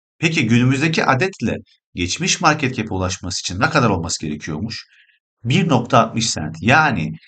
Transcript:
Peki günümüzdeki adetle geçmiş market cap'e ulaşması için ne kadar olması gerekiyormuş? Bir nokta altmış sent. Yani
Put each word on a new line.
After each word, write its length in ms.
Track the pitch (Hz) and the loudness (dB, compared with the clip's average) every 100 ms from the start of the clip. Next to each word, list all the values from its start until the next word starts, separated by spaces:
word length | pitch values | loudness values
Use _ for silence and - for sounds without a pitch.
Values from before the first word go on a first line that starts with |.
| _ - | _ -2
Peki 280 | 165 160 110 | -2 0 2
günümüzdeki 580 | 120 127 135 160 165 | 4 4 2 0 0
adetle 520 | - 131 190 - 107 73 - _ _ | 0 2 0 -2 -4 -4 -10 _ _
geçmiş 460 | - - - 185 - | -4 -4 -2 -2 2
market 360 | 165 151 127 - | 2 2 0 -2
cap'e 180 | - | -4
ulaşması 460 | 92 90 - 90 - | -2 -2 -4 -8 -8
için 200 | - 90 | -6 -2
ne 100 | 156 | 0
kadar 200 | 147 117 | 2 2
olması 360 | 92 82 - 78 | 2 -2 -6 -6
gerekiyormuş? 580 | 76 - 76 101 - - _ _ _ _ _ | -8 -8 -6 -6 -10 -16 _ _ _ _ _
Bir 240 | 113 175 165 | 0 2 4
nokta 300 | 120 - 123 | 2 4 2
altmış 320 | 113 113 - | 2 0 -4
sent. 260 | - 78 80 | -4 -6 -2
Yani 520 | 101 151 156 98 78 - | 2 4 4 0 -4 -8